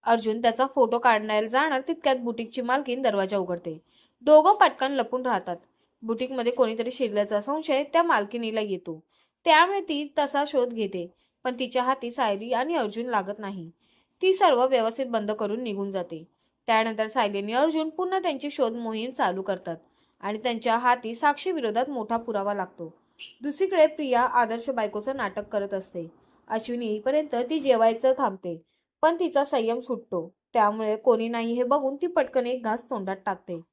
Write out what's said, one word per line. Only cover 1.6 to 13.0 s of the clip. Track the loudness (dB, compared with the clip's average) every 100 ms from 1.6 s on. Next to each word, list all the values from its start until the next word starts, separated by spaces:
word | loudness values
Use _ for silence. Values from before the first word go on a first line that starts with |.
| 2 0 -2
तितक्यात | -2 0 0
बुटीकची | -2 -6 -6 -6
मालकीण | 0 0 0 0
दरवाजा | 0 0 0 -2
उघडते. | -2 -6 -6 -12 _ _ _ _
दोघं | 8 8 8 6
पटकन | 4 4 -2
लपून | -2 -2 -2 -2
राहतात. | -2 -4 -10 _ _ _ _
बुटीकमध्ये | -6 -4 -4 -2 -2
कोणीतरी | 2 0 0 -6
शिरल्याचा | -2 -2 0 0 -2
संशय | -2 -6 0 -2
त्या | 2 0
मालकिणीला | 2 2 0 -6 -4 -4
येतो, | -4 -6 -8 -14 _ _ _ _ 4
त्यामुळे | 6 6 0
ती | -4 -6 -4 -2
तसा | 0 0 0
शोध | 0 -2
घेते, | -2 -4 -6 -10 _ _ _ -8
पण | -4
तिच्या | -2 0
हाती | 0 -2 -4
सायली | -2 0 0 -2
आणि | -2 0 -2
अर्जुन | -2 -4